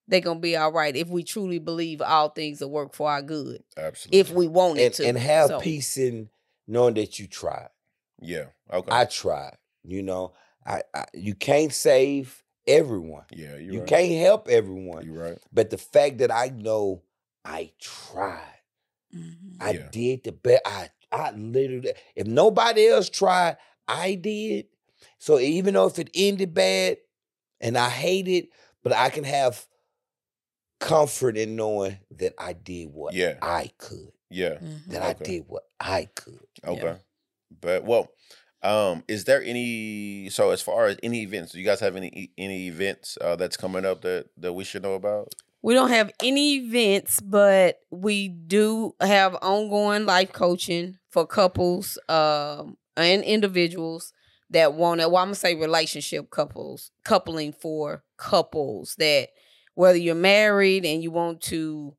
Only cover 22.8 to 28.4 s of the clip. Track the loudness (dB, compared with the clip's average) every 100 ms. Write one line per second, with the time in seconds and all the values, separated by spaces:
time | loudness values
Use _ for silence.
22.8 | 6 6 2 0 2 4 2 -2 _ _
23.8 | -8 -6 -4 -4 -4 -6 -6 -6 -8 _
24.8 | _ _ _ _ 2 4 4 2 2 4
25.8 | 2 2 -6 0 0 0 -2 0 2 2
26.8 | 0 -2 _ _ _ _ _ _ -2 0
27.8 | 0 0 -2 -2 0 -2